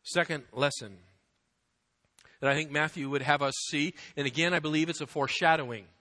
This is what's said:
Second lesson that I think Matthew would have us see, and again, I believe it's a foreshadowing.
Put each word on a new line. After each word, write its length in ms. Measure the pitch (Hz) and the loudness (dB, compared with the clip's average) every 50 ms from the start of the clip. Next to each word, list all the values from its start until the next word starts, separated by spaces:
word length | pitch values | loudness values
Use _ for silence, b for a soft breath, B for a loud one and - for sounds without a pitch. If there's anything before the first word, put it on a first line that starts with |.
| _ | _
Second 420 | - - 180 165 165 160 143 123 - 107 | -4 -2 0 0 0 -4 -8 -8 -8 -2
lesson 460 | 123 143 143 - - 120 101 95 87 87 _ _ _ _ _ _ _ _ _ _ _ _ _ _ _ _ _ _ _ _ _ _ b b b b b | 0 0 0 0 -4 -10 -14 -16 -20 -20 _ _ _ _ _ _ _ _ _ _ _ _ _ _ _ _ _ _ _ _ _ _ b b b b b
that 100 | 139 139 | 2 2
I 40 | 139 | 2
think 160 | 151 156 147 | 2 0 0
Matthew 380 | 139 147 156 156 - 147 139 135 | 0 0 0 0 -2 -4 -4 -4
would 120 | 143 139 123 | -2 0 2
have 200 | 147 147 143 139 | 2 2 4 2
us 120 | 135 127 - - - | 0 -2 -4 -6 -4
see, 260 | 156 143 147 185 B B B B B | -2 0 0 -2 B B B B B
and 100 | 143 143 | -4 -4
again, 280 | 135 120 156 165 175 180 | -2 0 0 2 2 2
I 60 | 165 | 0
believe 280 | 151 156 156 156 160 170 | 0 0 0 0 0 0
it's 120 | 160 - | -2 -4
a 60 | 147 | -8
foreshadowing. 800 | - - 156 135 127 - - 185 160 160 156 139 120 117 107 92 - _ _ | -6 -2 -2 -2 -2 0 2 4 4 4 4 2 -2 -8 -10 -12 -16 _ _